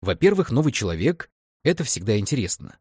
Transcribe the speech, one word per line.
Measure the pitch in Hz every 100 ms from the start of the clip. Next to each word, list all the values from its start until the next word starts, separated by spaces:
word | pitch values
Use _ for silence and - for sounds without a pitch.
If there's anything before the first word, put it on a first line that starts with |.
Во-первых, | - 92 180 202 180
новый | 139 156
человек — | 127 101 82 107 175 - _ _ _
это | - 170
всегда | 139 - 95 107
интересно | 101 139 92 - - -